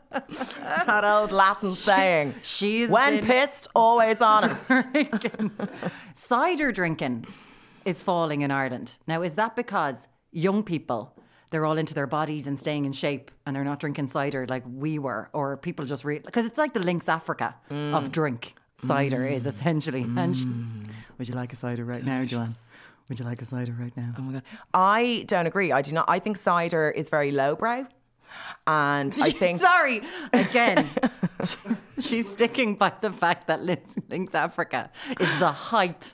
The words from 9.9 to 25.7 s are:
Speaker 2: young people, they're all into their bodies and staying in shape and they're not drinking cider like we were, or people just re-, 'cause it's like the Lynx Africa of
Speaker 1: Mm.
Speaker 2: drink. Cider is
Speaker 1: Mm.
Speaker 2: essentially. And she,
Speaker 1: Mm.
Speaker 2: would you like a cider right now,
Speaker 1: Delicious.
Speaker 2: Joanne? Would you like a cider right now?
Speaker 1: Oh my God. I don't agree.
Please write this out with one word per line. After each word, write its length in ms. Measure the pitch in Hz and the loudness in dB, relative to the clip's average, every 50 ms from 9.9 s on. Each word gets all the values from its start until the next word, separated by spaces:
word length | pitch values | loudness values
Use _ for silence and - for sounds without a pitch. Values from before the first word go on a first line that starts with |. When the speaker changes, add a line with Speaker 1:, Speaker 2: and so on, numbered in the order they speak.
| 123 117 - _ _ _ _ _ | -4 -6 -14 _ _ _ _ _
Speaker 2:
young 320 | - 165 160 190 196 220 214 | -6 -2 0 2 2 0 0
people, 500 | 196 170 143 - - 123 107 117 - _ - _ _ _ _ _ - | -2 -4 -4 -2 -4 -4 -6 -6 -10 _ -20 _ _ _ _ _ -6
they're 160 | - 156 156 | -4 -2 0
all 120 | 156 156 | 0 0
into 160 | 160 165 156 151 | 0 -2 -2 -2
their 140 | 156 139 | -4 -4
bodies 400 | 127 156 151 156 147 151 151 127 | -2 -2 -2 -2 -2 -4 -6 -4
and 120 | 143 139 135 | -6 -6 -4
staying 260 | - 156 147 147 139 | -4 -4 -2 -2 -2
in 80 | 135 139 | -4 -4
shape 360 | - 170 147 143 131 131 - _ _ - | -4 -4 -4 -4 -4 -10 -16 _ _ -10
and 100 | 143 135 | -6 -4
they're 80 | 139 139 | -4 -4
not 160 | 143 143 139 | -4 -4 -4
drinking 280 | 165 147 139 156 139 | -4 -6 -4 -4 -6
cider 380 | 127 - 147 139 147 143 135 127 | -4 -2 -2 -2 -2 -2 -4 -4
like 160 | 117 131 127 123 | -4 -6 -6 -6
we 300 | 123 123 131 147 160 156 147 | -10 -10 -6 -4 -4 -4 -2
were, 300 | 139 127 104 107 - - - | -4 -4 -4 -6 -8 -6 -4
or 240 | 151 139 139 139 | -4 -2 -2 -4
people 280 | 135 - 180 170 - 139 | -6 -6 -8 -6 -6 -6
just 180 | 123 143 131 - | -6 -6 -6 -4
re-, 160 | 147 147 147 | -6 -6 -6
'cause 260 | - - - 240 226 | -8 -4 -2 -2 -2
it's 120 | 226 - | -2 0
like 160 | 311 302 269 - | -2 -2 0 0
the 60 | 214 | -2
Lynx 280 | 170 180 175 160 - 180 | 0 0 -2 -2 0 0
Africa 440 | 160 165 - - 151 - 120 - - - _ - | -2 -2 -2 -6 -4 -4 -4 -6 -6 -10 _ -10
of 60 | 143 147 147 147 156 151 139 | -8 -6 -4 -2 -2 -2 -2
Speaker 1:
Mm. 60 | 135 | -2
Speaker 2:
drink. 440 | - 165 156 139 117 117 - - _ _ _ _ _ - 127 | -2 -2 0 0 -2 -6 -10 -16 _ _ _ _ _ -8 -2
Cider 380 | 131 143 139 139 135 131 123 131 | 0 2 2 2 0 0 -2 -2
is 180 | 131 131 127 117 | -2 -2 -2 -4
Speaker 1:
Mm. 40 | 139 104 | -6 -6
Speaker 2:
essentially. 480 | 104 135 170 156 151 147 156 127 131 120 117 120 | -2 -2 0 0 0 -2 -4 -4 -4 -4 -2 -2
And 180 | 127 131 135 131 | -2 0 0 0
she, 100 | 131 127 | -2 -2
Speaker 1:
Mm. 420 | 127 123 117 117 117 113 107 107 107 110 110 - - - | -4 -4 -6 -6 -8 -10 -10 -12 -12 -14 -16 -18 -20 -12
Speaker 2:
would 100 | - 123 | -12 -10
you 80 | 120 120 | -8 -6
like 180 | 127 123 120 123 | -8 -8 -8 -10
a 20 | |
cider 300 | - 123 120 120 120 117 | -8 -6 -6 -6 -6 -6
right 180 | 120 123 120 123 | -6 -8 -6 -4
now, 140 | 135 131 | -4 -2
Speaker 1:
Delicious. 140 | 127 131 123 | -2 -2 -2
Speaker 2:
Joanne? 240 | 123 120 113 113 113 - _ _ - - - - _ _ _ - | -2 -4 -4 -4 -8 -10 _ _ -20 -20 -20 -20 _ _ _ -12
Would 100 | 123 117 | -10 -8
you 60 | 120 | -6
like 160 | 120 123 - | -8 -8 -8
a 40 | 120 | -8
cider 280 | - 127 123 123 120 117 120 | -8 -6 -6 -6 -6 -6 -8
right 160 | 123 123 - | -8 -8 -8
now? 140 | 127 120 120 120 | -8 -8 -8 -6
Speaker 1:
Oh 40 | 135 | -8
my 120 | 131 131 135 | -8 -8 -8
God. 100 | 131 - - 226 - - - - | -10 -10 -14 -20 -20 -10 -2 2
I 520 | 185 185 196 214 233 240 247 233 - - | 4 4 4 4 4 2 0 0 -2 -2
don't 180 | - 202 175 170 | 0 0 0 0
agree. 240 | 160 160 202 190 151 | 0 0 0 0 2